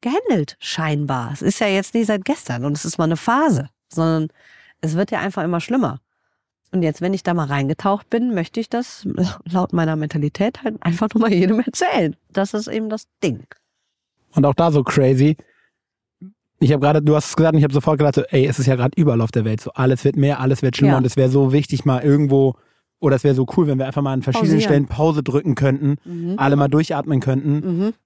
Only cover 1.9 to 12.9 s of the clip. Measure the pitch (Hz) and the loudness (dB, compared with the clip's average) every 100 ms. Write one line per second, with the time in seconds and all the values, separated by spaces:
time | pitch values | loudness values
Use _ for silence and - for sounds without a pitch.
1.9 | 233 214 208 185 302 - 120 139 147 165 | -2 -2 -2 -4 -6 -4 -6 -4 -4 -6
2.9 | - 165 165 - 247 311 170 139 _ _ | -2 -2 0 0 0 2 0 -2 _ _
3.9 | - 165 160 156 _ _ - _ _ 160 | -2 0 0 -4 _ _ -20 _ _ -4
4.9 | 160 208 208 196 190 165 170 - 254 185 | -2 -2 -2 -4 -4 -4 -4 -2 -2 -2
5.9 | 131 _ _ _ _ _ _ _ 185 165 | -4 _ _ _ _ _ _ _ -2 -2
6.9 | 156 180 196 - 175 143 143 139 156 196 | -2 -4 -2 -2 -2 0 -2 -2 -2 -2
7.9 | 202 - 233 247 208 165 - 226 233 247 | -2 -2 -2 -2 -2 -4 -6 -6 -6 -6
8.9 | - 196 - 180 - - 180 180 170 160 | -10 -10 -2 -2 -4 -4 -2 -2 -2 -2
9.9 | 156 151 160 147 - 208 - 262 220 170 | -2 -4 -4 -4 -2 -4 -2 -8 -4 -4
10.9 | 170 214 220 220 190 185 214 247 - 370 | -2 -2 0 2 2 2 2 -2 -2 -2
11.9 | 277 165 - _ - 196 214 220 220 220 | 0 -2 -4 _ -4 -4 -4 -6 -6 -6